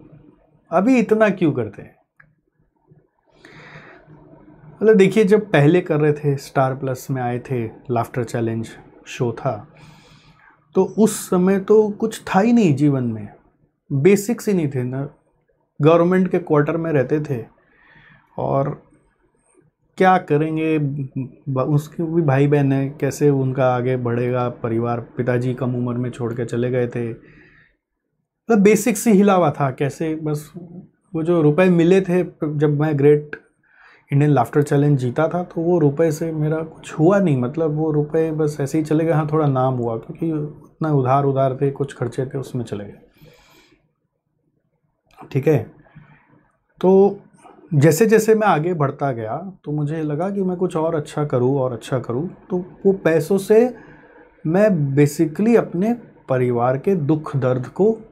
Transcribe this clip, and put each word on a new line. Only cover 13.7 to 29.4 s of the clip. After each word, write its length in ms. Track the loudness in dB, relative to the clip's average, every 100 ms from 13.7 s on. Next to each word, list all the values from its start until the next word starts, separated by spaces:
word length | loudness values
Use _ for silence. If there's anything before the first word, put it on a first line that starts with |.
| _ -6
Basics 540 | 2 4 4 0 -6 -2
ही 60 |
नहीं 160 | -2 -2
थे 140 | -4
ना। 260 | -6 -8 -10 -14 _ _ _ _ _ 0
Government 500 | 4 6 4 2 0
के 80 | -2
quarter 380 | 0 0 2 -2
में 140 | -2
रहते 280 | -2 0 -2
थे 260 | -4 -8 -10 _ _ _ _ -20 _ _ _ -8
और 540 | -4 -2 -2 -8 _ _ _ _ _ _ _ _ _ _ _ 2
क्या 200 | 4 4
करेंगे, 640 | 2 0 0 -2 -2 0 -2 -4 -8 -8 -10 -12 -6
ब-, 180 | -4 0
उसके 340 | -2 -2 -6
भी 180 | -2 0
भाई 260 | 2 2 2
बहन 260 | 2 2
हैं, 240 | 0 -2 -4
कैसे 320 | -6 0 0
उनका 460 | 2 -2 0 0 0
आगे 220 | -2 -2
बढ़ेगा 520 | -2 -2 -2 -2 -4
परिवार, 500 | -4 -4 -2 -2 -4
पिताजी 540 | -6 -6 -2 -2 -2
कम 220 | -4 -4 -4
उम्र 180 | -4
में 160 | -4 -6
छोड़ 240 | -6 -8
के 120 | -6 -6
चले 260 | -4 -2
गए 160 | -2 -2
थे। 220 | -4 -8
मतलब 1500 | -10 -18 -20 _ _ _ _ _ _ _ _ _ _ -2 2
basic 380 | 4 4 0 -2
से 140 | 2
हिला 220 | 4 4
हुआ 180 | 4